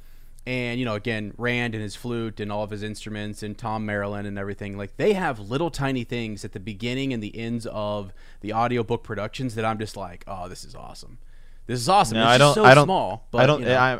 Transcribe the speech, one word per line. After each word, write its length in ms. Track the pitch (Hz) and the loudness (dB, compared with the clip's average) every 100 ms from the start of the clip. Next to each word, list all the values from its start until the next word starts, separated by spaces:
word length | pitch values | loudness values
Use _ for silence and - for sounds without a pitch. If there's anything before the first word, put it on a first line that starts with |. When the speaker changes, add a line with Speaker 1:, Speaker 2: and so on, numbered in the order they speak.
| - - - - - | -18 -18 -18 -14 -6
Speaker 1:
and, 320 | 127 120 120 | -4 -2 -2
you 60 | 123 | -2
know, 80 | |
again, 400 | 104 117 110 104 90 | -2 -4 -4 -6 -4
Rand 360 | 120 120 120 | -2 0 -2
and 80 | 110 | -4
his 140 | 104 - | -6 -8
flute 440 | 120 120 113 104 | -6 -4 -4 -6
and 120 | 104 | -6
all 100 | 104 | -4
of 80 | 104 | -6
his 140 | 104 | -6
instruments 580 | 107 104 - 107 107 104 | -8 -10 -10 -8 -8 -8
and 160 | 107 104 | -10 -8
Tom 260 | 113 110 | -6 -4
Marilyn 440 | 107 104 101 101 101 | -2 -2 -4 -4 -6
and 100 | 101 | -6
everything, 400 | 98 98 101 101 | -6 -8 -8 -8
like, 180 | 98 - | -10 -2
they 180 | 202 | 0
have 260 | 196 170 117 | 0 -2 -4
little 320 | 101 131 170 | -4 -4 -2
tiny 320 | - 139 131 | -2 -2 -2
things 420 | 113 120 110 101 104 | -4 -6 -6 -8 -10
at 60 | |
the 80 | 107 | -12
beginning 540 | 95 98 117 127 139 | -10 -8 -6 -4 -4
and 100 | 120 | -4
the 120 | 104 - | -6 -8
ends 300 | 117 117 113 | -6 -6 -6
of 480 | 107 104 110 95 - - - | -6 -4 -4 -6 -12 -20 -12
the 120 | 98 | -4
audiobook 480 | 110 120 123 110 117 | 0 2 2 0 -4
productions 540 | - 101 107 - 131 110 | -4 -6 -6 -6 -6 -2
that 100 | 110 | -2
I'm 140 | 110 | -2
just 180 | 107 - | -6 -8
like, 260 | 92 90 - | -12 -12 -12
"Oh, 200 | 95 90 | -10 -10
this 160 | 90 | -12
is 120 | 82 78 | -14 -16
awesome. 420 | 60 - - - - - - - - | -16 -16 -16 -18 -18 -18 -18 -14 -8
This 140 | 123 | -4
is 100 | 120 | 2
awesome." 300 | 196 123 113 | 4 4 4
Speaker 2:
No, 60 | 113 | 6
Speaker 1:
It's 40 | |
Speaker 2:
I 80 | 127 | 8
Speaker 1:
just 180 | 143 143 | 8 10
Speaker 2:
don't, 60 | |
Speaker 1:
so 60 | 120 | 10
Speaker 2:
I 60 | 139 | 10
don't, 100 | 143 | 10
Speaker 1:
small, 280 | 170 104 | 4 0
Speaker 2:
I 140 | 98 - | -4 -2
Speaker 1:
but, 160 | 120 131 | 4 6
Speaker 2:
don't, 140 | 151 | 4
Speaker 1:
you 40 | 120 | 4
know. 60 | 127 | 4
Speaker 2:
I, 240 | 127 123 | 4 2